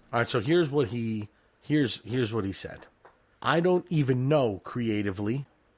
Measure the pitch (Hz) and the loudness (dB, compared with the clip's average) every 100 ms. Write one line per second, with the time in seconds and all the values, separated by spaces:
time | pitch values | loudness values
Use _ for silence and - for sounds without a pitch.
0 | - 117 117 123 110 175 156 143 110 120 | -4 -2 0 0 2 2 2 0 -2 -2
1 | 113 110 101 _ _ _ - 151 120 - | -4 -4 -8 _ _ _ 0 2 2 -2
2 | 104 127 110 113 98 - - - - _ | -4 -2 -2 -2 -4 -6 -10 -14 -20 _
3 | - _ _ _ 123 160 180 180 - 156 | -20 _ _ _ 0 2 4 2 2 2
4 | 131 127 131 151 117 95 - 123 113 104 | 2 2 2 4 2 0 -6 -4 0 0
5 | 101 95 104 139 135 _ _ | -2 -2 -2 -4 -8 _ _